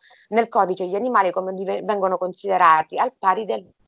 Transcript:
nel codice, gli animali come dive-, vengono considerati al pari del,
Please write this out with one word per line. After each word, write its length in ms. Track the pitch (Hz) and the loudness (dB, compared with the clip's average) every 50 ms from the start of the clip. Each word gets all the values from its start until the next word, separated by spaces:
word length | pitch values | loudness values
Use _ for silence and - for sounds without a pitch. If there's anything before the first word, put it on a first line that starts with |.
| _ _ _ _ _ - | _ _ _ _ _ -2
nel 180 | 208 226 226 226 | 0 0 0 2
codice, 380 | - 214 190 180 185 185 185 | 2 0 2 0 0 -4 -4
gli 100 | 180 185 | -4 -4
animali 340 | 202 247 254 240 208 190 180 | -4 -2 0 2 2 2 2
come 240 | 175 185 185 190 190 | 0 -4 -4 -6 -6
dive-, 280 | 185 196 190 202 - | -6 -6 -6 -6 -4
vengono 360 | 185 196 208 202 190 185 185 170 | -4 -4 -2 -2 -2 -2 -2 -4
considerati 760 | 185 180 180 - - 196 190 180 180 165 160 160 156 - 185 156 | -4 -6 -8 -8 -4 -2 2 4 6 6 6 4 2 -2 -4 -4
al 160 | 226 262 - | -4 -4 -4
pari 280 | _ 196 190 190 220 220 | _ -2 -2 0 0 -2
del, 200 | 185 220 208 180 _ _ _ _ | -6 -6 -8 -8 _ _ _ _